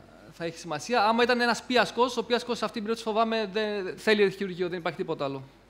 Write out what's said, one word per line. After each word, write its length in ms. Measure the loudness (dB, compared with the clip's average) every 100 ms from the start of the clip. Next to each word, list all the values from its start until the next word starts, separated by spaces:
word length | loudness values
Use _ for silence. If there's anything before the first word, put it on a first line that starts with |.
| -20 -20 -20
θα 120 | -10
έχει 140 | -10 -8
σημασία. 440 | -8 -6 0 2
Άμα 180 | 4 4
ήταν 180 | 4 4
ένας 220 | 2 0
πίασκος, 540 | 2 2 2 2 0 0
ο 80 |
πίασκος 340 | -2 -2 -2 -4
σε 60 |
αυτήν 180 | -4 -4
την 80 | -4
περίπτωση, 260 | -4 -2 0
φοβάμαι, 320 | 2 0 -2
δεν, 420 | -2 -2 -2 -6 -2
θέλει 320 | 2 6 4
χειρουργείο, 380 | 2 -6 -4 -4
δεν 100 | -2
υπάρχει 200 | -4 -4
τίποτα 260 | -4 -2
άλλο. 180 | -2 -4 -10 -20